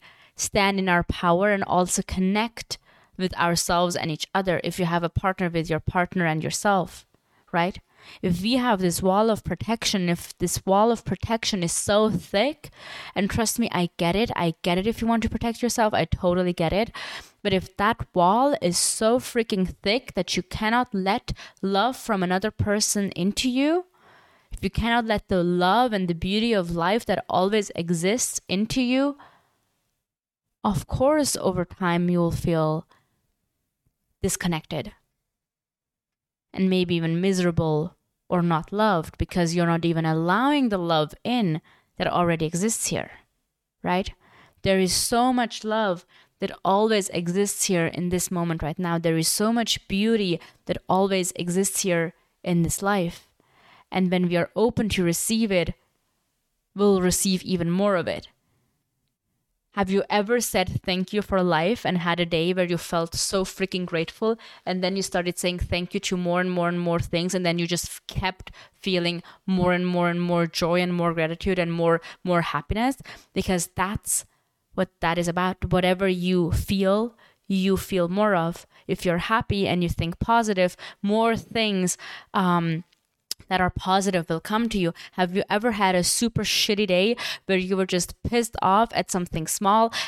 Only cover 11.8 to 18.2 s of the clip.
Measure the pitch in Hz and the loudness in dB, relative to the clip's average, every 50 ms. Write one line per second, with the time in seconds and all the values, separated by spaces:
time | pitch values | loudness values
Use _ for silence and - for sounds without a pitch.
11.8 | - - 208 208 214 214 196 175 - - - 196 220 277 311 - - - - - | 0 2 2 4 4 2 0 -2 -4 -2 0 0 0 0 -2 -6 -12 -20 -20 -20
12.8 | - - - - - - - - 208 196 - - 226 214 - - 233 - - 175 | -20 -18 -16 -16 -16 -8 -4 -2 -2 0 0 0 0 0 0 0 -2 0 0 0
13.8 | 175 175 _ - 175 170 175 196 233 240 - - 175 170 165 _ - 185 175 180 | 0 -2 _ -2 0 0 2 2 0 0 0 0 0 -2 -2 _ -2 0 0 0
14.8 | 190 220 226 - 233 226 233 226 220 226 - 226 - 233 226 - - 240 - - | 0 -2 -2 -2 0 0 0 0 0 -2 -4 -4 -4 -4 -4 -2 -4 -2 0 2
15.8 | 226 214 208 - 160 160 - - - 180 175 180 185 180 175 - 170 160 170 190 | 2 2 2 0 0 0 -2 0 0 2 2 2 2 0 0 0 0 0 0 0
16.8 | 226 - - - - - - - - - _ _ - 208 190 185 175 - _ - | 0 -2 -4 -10 -14 -12 -14 -14 -16 -18 _ _ -2 0 0 0 -2 -4 _ -2
17.8 | 208 208 226 - - - - - | 0 0 0 -2 -4 -4 0 2